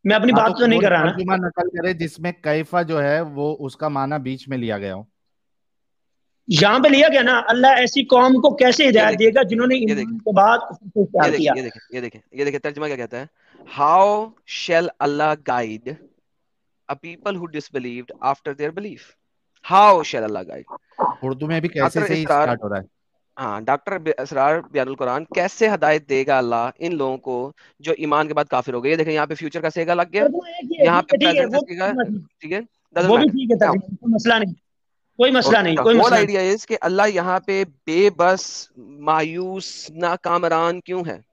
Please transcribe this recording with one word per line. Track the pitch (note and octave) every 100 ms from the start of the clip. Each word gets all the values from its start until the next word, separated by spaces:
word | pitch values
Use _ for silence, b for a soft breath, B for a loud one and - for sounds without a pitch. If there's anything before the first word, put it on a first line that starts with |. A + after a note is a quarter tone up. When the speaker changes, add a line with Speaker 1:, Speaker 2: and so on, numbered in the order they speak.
| G3
Speaker 1:
मैं | G#3+
अपनी | A#3
Speaker 2:
हाँ, | A#3
Speaker 1:
बात | A3
Speaker 2:
तो | F#3+
Speaker 1:
तो | A#3+
नहीं | A3+
Speaker 2:
कोई |
Speaker 1:
कर | G3
रहा | F3
ना। | D#3+
Speaker 2:
तर्जुमा | F3+ F3+ F#3+
नकल | F3 F3 F3
करे | F3 F3
जिसमें | E3+ E3 - E3+
कैफा | E3+ D3+ D3+ D#3 F3
जो | E3 D3
है | C#3+ D#3
वो | D#3+ C#3+ D3
उसका | D3+ C#3 - D3+
माना | C#3 C3+ D3+
बीच | C3 C3 C3+
में | C3
लिया | A#2 G#2
गया | G2
हो। | F#2+ G#2+ _ _ _ _ _ _ _ _ _ _ _ _ _ -
Speaker 1:
यहाँ | D#3+ G3+ A#3+
पे | D4
लिया | C#4 D#4
गया | C#4
ना, | A#3+ A#3+
अल्लाह | A3+ A#3+ C4
ऐसी | B3+ B3 C#4
कौम | A#3+ B3 B3+ C4
को | C#4+
कैसे | - B3+ A#3+
Speaker 3:
ये | C#4+
Speaker 1:
हिदायत | G#3+ G#3+
Speaker 3:
देखिए, | F3+ A3
Speaker 1:
देगा | A3+
जिन्होंने | F#3+ A3+ B3+
Speaker 3:
ये | C4
Speaker 1:
ईमान | G#3+ G#3+
Speaker 3:
देखिए, | A#3 A3+
Speaker 1:
के | G#3+
बाद | F#3+ G#3 A#3+
कुफर | - E3+ G3+
को | G#3
Speaker 3:
ये |
Speaker 1:
इख्तियार | F#3+ - D3
Speaker 3:
देखिए, | D3+
Speaker 1:
किया। | D3+ C3
Speaker 3:
ये |
देखिए, | B2 A2 _
ये | B2
देखिए, | B2 G#2+ _
ये | B2+
देखिए, | C#3+ C#3
तर्जुमा | D3 D3 D3+
क्या | C3
कहता | A2+ A#2+
है, | C#3+ b b b - -
"How | D3 F3 G3+ G#3 A3 _ - -
shall | - E3 F3 -
Allah | D3 D3 D3+ D3+ C#3+
guide | B2 A2+ A2 A#2+ D3+ - _ _ _ _ _ _ _ -
a | C#3
people | E3 F3 G#3 F#3+
who | E3+
disbelieved | D3+ - C#3 B2 A#2+ B2 -
after | C3 C3+ D3+
their | C#3 D3
belief?" | E3 G#3 D#3+ - _ _ _ _ _
How | - F#3 G#3 F#3
shall | D3+ C3+ A2
Allah | G2+
guide? | F2+ C#2+ - - _ - - A#2
Speaker 2:
उर्दू | C3 C3 D3+
में | E3
भी | E3
कैसे | D3+
Speaker 3:
डॉक्टर | C3+ A3+ G3+
Speaker 2:
से |
ही | D#3+
Speaker 3:
इसरार, | D3+ D3
Speaker 2:
start | D3 A#2
हो | G#2
रहा | G2+
है। | G2 _ _ _ _ -
Speaker 3:
हाँ, | B2+ G#2
डॉक्टर | A2 C#3+ - F#3+
बे-, | D#3+ D3
इसरार | C#3 C#3 C#3 D#3+ -
बयानुल | C#3+ C3
कुरान, | C3+ B2+ C3 D#3+
"कैसे | - F3+ - A3
हदायत | G3 D3+ D#3 C#3
देगा | C3+ C3+ C3+
अल्लाह | A#2+ A#2 A#2+ -
इन | F3
लोगों | E3 C3+ C3
को | C3 B2 C3+ _ b _
जो | D3 D#3+
ईमान | D3+ D3 D#3
के |
बाद | D3 D3
काफिर | B2+ B2+
हो | B2
गए?" | C3
ये | E3
देखें, | D#3+
यहाँ | D#3 D3
पे |
फ्यूचर | D#3 D#3 E3+
का | D#3
सेगा | D#3+ E3
लग | F3 F3
गया, | F#3+
Speaker 1:
तर्जुमा | C#4+ E4 F4
एक | F4
ही | C4+ E4
है, |
Speaker 3:
यहाँ | A3 F4
पे | - A3
Speaker 1:
ठीक | D#4+
है, |
Speaker 3:
present | D4+ A#3+
का | C4+
Speaker 1:
वो |
Speaker 3:
सेगा, | D4 E4+ F#3+
Speaker 1:
भी | B3+ A#3 G#3 D#3 _
Speaker 3:
ठीक | D#3
है, | F#3+
doesn't | A#3 _ _ E3 F3+
Speaker 1:
वो | A#3
भी |
Speaker 3:
matter। | D4 C4
Speaker 1:
ठीक | A#3+
है, | G#3+
Speaker 3:
Now, | G3+
Speaker 1:
तर्जुमा, | G3 - F#3+
कोई | A#3+
मसला | A3+ A#3 A3+
नहीं, | G3 E3 _ _ _ _ _ -
कोई | B3+
मसला | B3+ -
Speaker 3:
okay, | A3
Speaker 1:
नहीं, | F3+
Speaker 3:
the | D#3
Speaker 1:
कोई | B2+
Speaker 3:
whole | A#3 A#3
Speaker 1:
मसला | A#3
नहीं। | G#3 G3
Speaker 3:
idea | F#3 G#3+
is |
कि | -
अल्लाह | A3 E3+ F#3 G#3+
यहाँ | F#3+ F3+ F#3 F#3
पे | G3
बेबस, | F#3 _ - E3 G3+ E3 F3 F#3 - - - -
मायूस, | A2 C#3+ D3+ D#3+ D#3+ E3+ F#3 F#3+ - - -
नाकामरान | D#3 E3+ F3+ E3+ F3 E3+ D#3+ E3+ F3+
क्यों | - F#3 E3
है? | F#2+ _